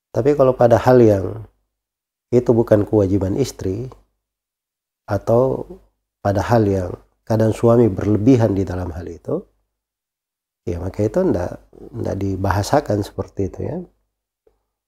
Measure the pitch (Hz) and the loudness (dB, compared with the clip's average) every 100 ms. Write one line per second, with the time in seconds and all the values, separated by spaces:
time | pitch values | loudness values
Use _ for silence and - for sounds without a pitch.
0 | _ 113 131 143 131 123 120 110 131 127 | _ -2 0 2 2 4 4 4 4 6
1 | 113 98 98 107 - _ _ _ _ _ | 6 4 -2 -10 -16 _ _ _ _ _
2 | _ _ - 120 120 113 113 104 98 110 | _ _ -2 0 2 2 2 2 2 0
3 | 95 98 92 104 127 - 95 101 127 - | 2 0 -2 -4 -4 -6 -8 -8 -10 -16
4 | _ _ _ _ _ _ _ _ _ _ | _ _ _ _ _ _ _ _ _ _
5 | - 101 - 117 131 127 - 185 _ _ | -8 -6 0 2 2 -2 -8 -18 _ _
6 | _ _ 101 101 - 120 101 95 90 - | _ _ -4 -2 2 2 2 0 -4 -10
7 | _ _ - 110 110 - 117 117 113 92 | _ _ -4 0 0 2 4 4 4 0
8 | 101 104 110 127 110 98 87 90 90 82 | -2 2 4 4 2 0 -4 -6 -8 -10
9 | 85 82 - 165 - _ _ _ _ _ | -14 -12 -8 -8 -8 _ _ _ _ _
10 | _ _ _ _ _ _ - 85 92 - | _ _ _ _ _ _ -10 -8 -8 -4
11 | 107 180 185 95 90 - _ - - 113 | -2 0 0 -2 -4 -10 _ -20 -16 -10
12 | 98 95 98 95 98 101 104 143 - 104 | -8 -6 -6 -4 -2 -2 0 0 0 -4
13 | 98 - - - 95 - 95 175 175 _ | -4 -8 -10 -6 -8 -6 -10 -10 -12 _
14 | _ _ _ _ _ _ _ _ | _ _ _ _ _ _ _ _